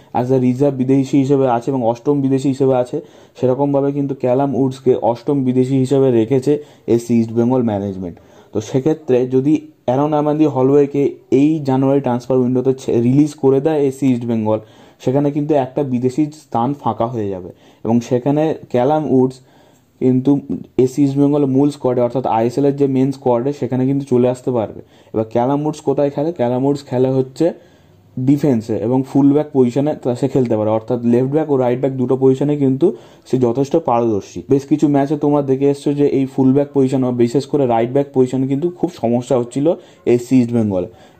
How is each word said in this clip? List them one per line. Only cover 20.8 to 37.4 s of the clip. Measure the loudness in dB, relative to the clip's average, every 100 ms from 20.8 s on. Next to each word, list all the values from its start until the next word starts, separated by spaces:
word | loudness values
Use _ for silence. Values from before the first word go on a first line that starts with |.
| 0 0
ইস্ট | 0 2
বেঙ্গল | 2 2 0
মূল | 2 0
স্কোয়াডে | 0 -2 0
অর্থাৎ | -2 -2 -2
আইএসএল | 0 0 0
এর | 0 0
যে | 0
মেন | 2 0
স্কোয়াডে | 0 0 0 -2
সেখানে | -4 -4 -2 0
কিন্তু | -2 0
চলে | 2 2
আসতে | 0 -4
পারবে। | -4 -4 -8 -20 -20 _
এবার | -6 -2
ক্যালাম | -2 0 -2 -4
উডস | -4
কোথায় | -4 0 -2
খেলে? | -2 -4
ক্যালাম | -2 -2 0 -2
উডস | -2
খেলে | -4 -2 0
হচ্ছে | 0 -4 -2 -2 -2 -12 _ _ _ _ -4
ডিফেন্সে | 0 2 2 0 -2 -4
এবং | 0 -2 0
ফুলব্যাক | 2 4 4 2
পজিশনে | 2 2 2 -2 -2
তা | -4
সে | -2 0
খেলতে | 0 0 0
পারে, | 0
অর্থাৎ | -2 -2 -2
লেফট | 2 2 2
ব্যাক | -2 0
ও | 0
রাইট | 0 0
ব্যাক | -2
দুটো | -2 -2 2
পজিশনে | 2 2 0 0
কিন্তু | 0 2 0 -2 -10 -20 -4
সে | 0
যথেষ্ট | 0 0 0 0
পারদর্শী। | 0 0 0 -2 -6 -12 -2
বেশ | -2 0
কিছু | 0 2
ম্যাচে | 2 0 0
তোমরা | 0 0
দেখে | 0 0 0
এসছো | 0 -2
যে | 0 2
এই | 2 -2
ফুলব্যাক | 2 2 2 2
পজিশন, | 0 0 0 0
বিশেষ | 0 0 0